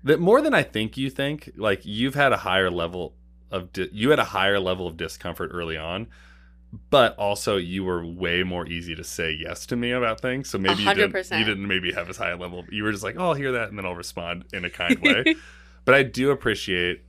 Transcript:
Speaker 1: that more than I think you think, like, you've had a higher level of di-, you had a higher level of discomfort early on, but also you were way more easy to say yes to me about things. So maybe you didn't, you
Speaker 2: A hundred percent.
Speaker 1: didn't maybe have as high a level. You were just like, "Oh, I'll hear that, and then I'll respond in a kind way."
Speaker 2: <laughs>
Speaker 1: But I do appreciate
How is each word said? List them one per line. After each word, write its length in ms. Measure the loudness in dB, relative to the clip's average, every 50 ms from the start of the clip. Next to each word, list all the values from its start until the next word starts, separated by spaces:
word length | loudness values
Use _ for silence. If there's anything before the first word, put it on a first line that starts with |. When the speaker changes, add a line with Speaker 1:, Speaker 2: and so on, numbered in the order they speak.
| 6
Speaker 1:
that 160 | 4 4 6
more 200 | 6 6 6 6
than 120 | 6 4 4
I 100 | 2 2
think 320 | 2 -2 -2 -2 -2 -4
you 140 | -4 -6 -4
think, 420 | -2 -2 -2 -2 -4 -6 -10 -16 -8
like, 240 | 0 2 2 2 2 -2
you've 320 | -8 -2 -2 -2 0 4
had 160 | 4 4 4
a 60 | 4
higher 340 | 2 2 2 4 4 4 4
level 460 | 2 0 -2 -4 -4 -6 -8 -8 -10 -18 -20 -20 -20 -20 -14 -8
of 220 | -6 -6 -6 -6 -6
di-, 160 | -6 -6 -6
you 200 | -4 0 4 4
had 80 | 4 4
a 40 | 4
higher 380 | 0 0 0 2 4 2 2
level 260 | 2 0 -2 -2 -4
of 80 | -8 -6
discomfort 540 | -6 -8 -8 -8 -10 -10 -10 -6 -6 -8 -6 -6
early 220 | -6 -6 -6 -6
on, 320 | -6 -6 -6 -6 -6 -8 -10 -16 -20 -20 -20 -20 -20 -20 -20 -20 -20 -20 -18 -18 -18 -2 4
but 280 | 6 6 6 6 4
also 400 | 0 -2 -2 -2 0 0 0 0
you 260 | 0 0 -2 -4 -2 -2
were 220 | 0 -2 -2 -4
way 380 | -6 -6 -4 -2 0 2 2 2
more 220 | 0 -2 -4 -4
easy 300 | -4 -6 -8 -6 -8 -10
to 80 | -10 -10
say 340 | -10 -6 -4 -2 -2 -2
yes 280 | -4 -6 -10 -10 -10 -6
to 100 | -6 -4
me 160 | -2 -2 -2
about 300 | 0 0 0 0 -2 -2
things. 280 | -4 -4 -4 -4 -6 -6
So 80 | -4
maybe 260 | 0 0 2 2 2 2
you 20 |
didn't, 0 |
you 60 | 2
Speaker 2:
A 120 | 4 4 2
hundred 40 | 2
percent. 340 | 0 -4 -4 -2 -2 0 0
Speaker 1:
didn't 220 | 0 0 -2 -2
maybe 240 | -2 -2 0 0 -2
have 180 | -4 -4 -6 -6
as 60 | -8
high 140 | -6 -4 -4
a 80 | -4
level. 260 | -4 -8 -10 -10 -12 -12 -10
You 120 | -8 -2 -2
were 100 | -2 -2
just 100 | -2 -4
like, 140 | -6 -4
"Oh, 60 | -2 0
I'll 80 | 0 0
hear 180 | 0 -2 -2
that, 160 | -2 -2 -4
and 100 | -4 -6
then 80 | -6 -6
I'll 80 | -6 -6
respond 500 | -6 -10 -10 -10 -8 -6 -6 -8 -8 -8 -10 -8
in 100 | -6 -6
a 60 | -6
kind 300 | -4 -2 0 0 0 2
way." 340 | 2 2 2 4 2 0 0 -2 -6 -20 -20 -20
Speaker 2:
<laughs> 240 | -20 -20 -20 -2 4
Speaker 1:
But 120 | 6 6
I 80 | 6 6
do 280 | 2 0 0 2 2
appreciate 720 | 2 2 0 -2 -2 -2 -2 -2 0 0 2 0 -2 -4 -10